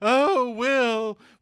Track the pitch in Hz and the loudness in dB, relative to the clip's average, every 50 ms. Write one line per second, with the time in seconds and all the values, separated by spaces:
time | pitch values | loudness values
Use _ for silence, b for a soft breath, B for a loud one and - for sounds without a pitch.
0 | - 214 247 262 285 302 294 269 254 247 233 214 240 262 269 269 254 233 226 220 | 0 2 2 2 2 2 2 0 0 -2 -4 -4 -2 0 0 2 0 0 0 -2
1 | 226 220 208 b b b b b | -4 -6 -8 b b b b b